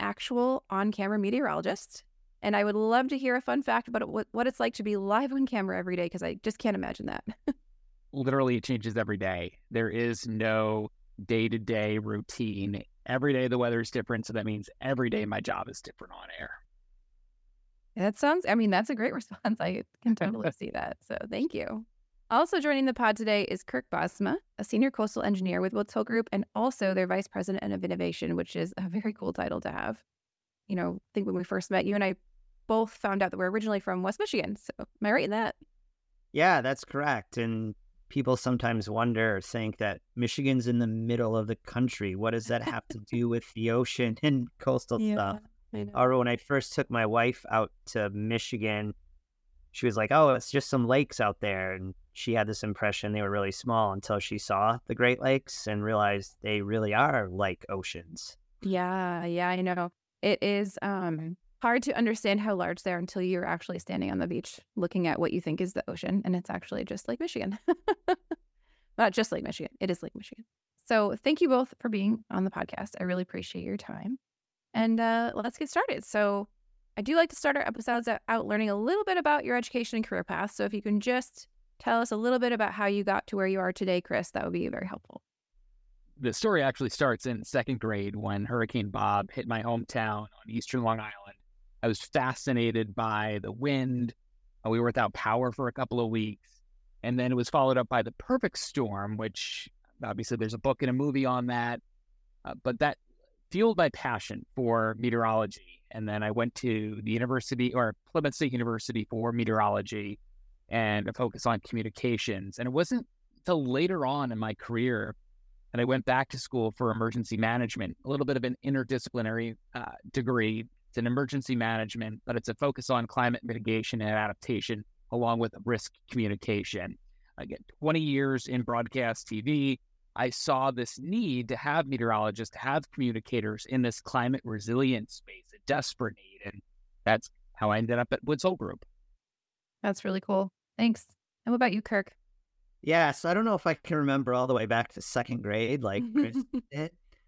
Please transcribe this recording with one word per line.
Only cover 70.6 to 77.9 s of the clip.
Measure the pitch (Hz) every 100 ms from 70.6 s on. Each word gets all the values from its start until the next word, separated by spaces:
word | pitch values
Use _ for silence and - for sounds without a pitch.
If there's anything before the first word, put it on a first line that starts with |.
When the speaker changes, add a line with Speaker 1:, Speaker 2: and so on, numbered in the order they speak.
| _ _ -
Speaker 1:
So | 226 208 -
thank | 277 311
you | 339
both | 247 - -
for | 233
being | 214 202 220 -
on | 185
the | 190
podcast. | - - - 202 -
I |
really | 185 180
appreciate | 180 180 175 180 190
your | 202
time. | - - 202 262 _ _ _ _ _
And, | 220 226 226
uh, | 226 226 233
let's | - 226 -
get | 294
started. | 339 523 -
So | - 208 202 202 208 _ _ _ _ -
I |
do | 214 320
like | 330
to | -
start | 294 285
our | -
episodes | 226 220